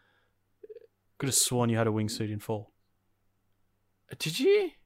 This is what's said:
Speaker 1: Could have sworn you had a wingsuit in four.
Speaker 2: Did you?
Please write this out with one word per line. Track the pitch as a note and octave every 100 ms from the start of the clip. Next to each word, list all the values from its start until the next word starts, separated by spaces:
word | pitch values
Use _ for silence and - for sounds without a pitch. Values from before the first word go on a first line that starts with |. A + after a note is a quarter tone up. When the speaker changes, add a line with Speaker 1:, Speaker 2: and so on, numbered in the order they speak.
| _ _ _ _ _ _ - - - _ _ -
Speaker 1:
Could | C3+
have | -
sworn | - B2 A#2+
you | A2+
had | A2+
a |
wingsuit | A2 G#2+ - G#2+
in | G#2+
four. | - G#2+ G2+ _ _ _ _ _ _ _ _ _ _ _ _ _ - -
Speaker 2:
Did | D#3 E3
you? | D4+ G#4 F#4 -